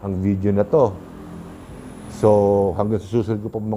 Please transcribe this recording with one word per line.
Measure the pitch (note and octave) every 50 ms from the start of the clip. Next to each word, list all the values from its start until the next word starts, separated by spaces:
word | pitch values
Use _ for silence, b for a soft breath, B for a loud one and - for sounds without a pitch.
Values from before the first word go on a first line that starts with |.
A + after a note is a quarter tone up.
| -
ang | G2+ G2 F#2
video | F#2 G2+ G2+ F#2+ F#2+ G#2
na | G2+ G2 G#2 -
to. | - D#3+ C3+ A2 F#2+ F#2 - - - - - - - - - - - - - - - - - - - - - - - -
So, | - A2 G#2 G#2 G2+ G2+ G2+ G2+ G2 G2 E2+
hanggang | F2 G#2 G#2+ A2 G2+
sa | F#2 F#2+
susunod | G#2 A#2+ G#2+ F#2+ A2+ G#2
ko | G#2 A2
po | - A2+ G#2+ G#2+ A2